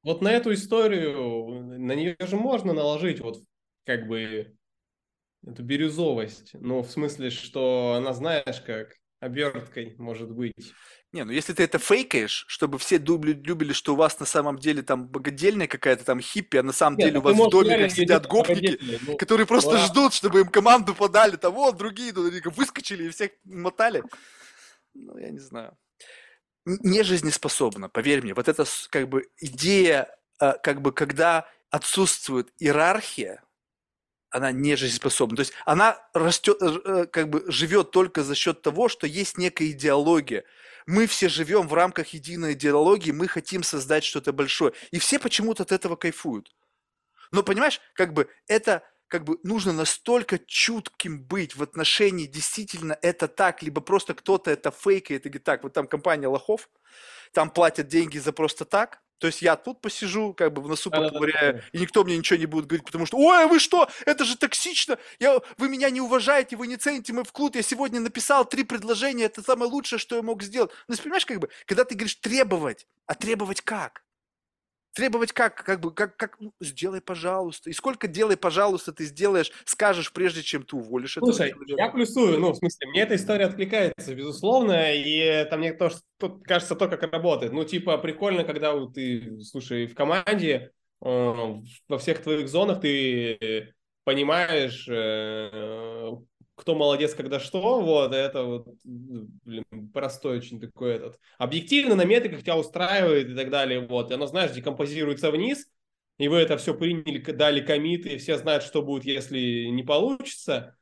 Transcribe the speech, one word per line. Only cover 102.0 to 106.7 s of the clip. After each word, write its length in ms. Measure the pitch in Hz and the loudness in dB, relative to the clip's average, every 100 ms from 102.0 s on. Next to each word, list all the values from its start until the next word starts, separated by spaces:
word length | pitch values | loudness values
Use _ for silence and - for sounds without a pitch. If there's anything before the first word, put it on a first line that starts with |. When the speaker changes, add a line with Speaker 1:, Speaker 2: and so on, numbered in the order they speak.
| 180 | 4
Speaker 1:
метриках 360 | 233 240 151 | 4 2 -6
тебя 160 | 147 165 | -2 -2
устраивает 720 | 156 170 180 196 180 147 123 | -2 -4 0 2 4 4 2
и 60 | 127 | -6
так 160 | 131 | -2
далее, 280 | 139 131 127 120 | 0 0 -2 -2
вот, 220 | 123 117 | -4 -2
и 60 | 127 | -4
оно, 100 | 143 | -4
знаешь, 260 | 170 170 | -2 -2
декомпозируется 760 | 123 147 135 143 151 147 143 160 | -4 -8 -4 -6 -2 -4 0 -2
вниз, 380 | 151 226 277 - _ _ _ _ _ | 0 -2 -4 -10 _ _ _ _ _
и 100 | 143 | 2
вы 100 | 170 | 4
это 200 | 160 143 | 2 0
всё 160 | - | -2